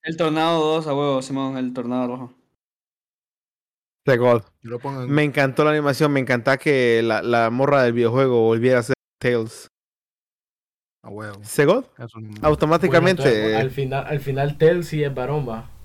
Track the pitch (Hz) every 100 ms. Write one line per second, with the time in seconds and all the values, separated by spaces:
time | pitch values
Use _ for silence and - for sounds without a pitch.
0 | 160 165 160 156 165 165 156 160 156 139
1 | 143 135 131 135 135 135 127 123 120 123
2 | 123 127 123 _ _ _ _ _ _ _
3 | _ _ _ _ _ _ _ _ _ _
4 | - 123 123 117 - _ 113 120 139 135
5 | 123 143 147 139 135 127 151 151 147 131
6 | 151 139 127 123 117 135 160 139 123 117
7 | 113 107 101 120 113 123 139 143 123 117
8 | 117 123 135 120 113 113 123 127 113 135
9 | _ _ 127 120 113 - - _ _ _
10 | _ _ _ _ _ _ _ _ _ _
11 | 113 104 107 101 104 - 147 233 262 _
12 | 120 110 110 104 156 151 151 165 175 175
13 | 175 180 139 110 110 110 131 135 135 139
14 | - 151 139 135 143 147 160 175 160 156
15 | 143 131 127 151 127 113 110 -